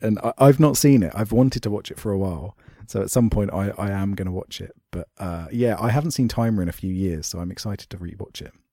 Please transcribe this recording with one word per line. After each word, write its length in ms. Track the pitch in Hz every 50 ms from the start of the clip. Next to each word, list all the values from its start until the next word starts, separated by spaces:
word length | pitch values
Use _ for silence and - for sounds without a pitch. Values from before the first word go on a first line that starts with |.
And 160 | - 110 107 101
I, 140 | - 117 - -
I've 200 | 131 143 139 135
not 160 | 156 147 -
seen 260 | - - 147 139 127 95
it. 80 | 78 -
I've 160 | 101 110 104
wanted 300 | 113 117 131 135 - 123 -
to 60 | 104
watch 220 | 104 101 - -
it 80 | - -
for 120 | - 110
a 60 | 101 95
while. 400 | 98 95 87 76 69 101 - _ _ - - - 107 -
So 140 | - 98
at 100 | 98 -
some 180 | - 131 120 110
point 220 | - 107 104 98 -
I, 160 | 92 98 101 - -
I 140 | 101 101
am 240 | 98 98 98 101 98
gonna 160 | 95 95 92
watch 300 | 90 92 - - - -
it. 120 | 107 - - _ _ -
But, 160 | - 87 80 _ _ -
uh, 300 | 98 90 85 85 82 78
yeah, 240 | - 117 120 120 107 82
I 100 | 101 117
haven't 220 | 110 147 151 170
seen 160 | - - 127 113
Timer 340 | - - 117 113 113 101
in 80 | 90 85
a 40 | 78
few 180 | - - 95 92
years, 340 | 92 95 92 85 78 76 -
so 120 | - 82
I'm 120 | 87 90
excited 380 | 92 - - 110 101 - - -
to 80 | - 90
rewatch 440 | 87 85 - 104 101 - - -
it. 120 | - - _ _ _ _